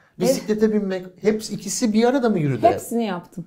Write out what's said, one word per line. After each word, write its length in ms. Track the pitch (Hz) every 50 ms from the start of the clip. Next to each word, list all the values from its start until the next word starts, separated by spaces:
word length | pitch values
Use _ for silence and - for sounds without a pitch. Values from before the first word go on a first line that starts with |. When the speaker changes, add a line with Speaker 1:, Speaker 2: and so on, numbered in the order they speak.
| _ _ _ -
Speaker 1:
Evet. 100 | 185 247
Speaker 2:
bisiklete 440 | 269 - - - 214 214 220 214 208
binmek, 320 | 208 202 190 190 185 185 185 - -
hepsi 320 | - 208 214 214 - - -
ikisi 400 | 160 - 202 - - 254 220 208
bir 100 | 220 233
arada 260 | 240 254 285 240 226
mı 100 | 208 175
yürüdü? 260 | 147 143 131 120 - -
Speaker 1:
Hepsini 380 | - - - - 233 233 233
yaptım. 400 | 208 180 175 - - - 185 160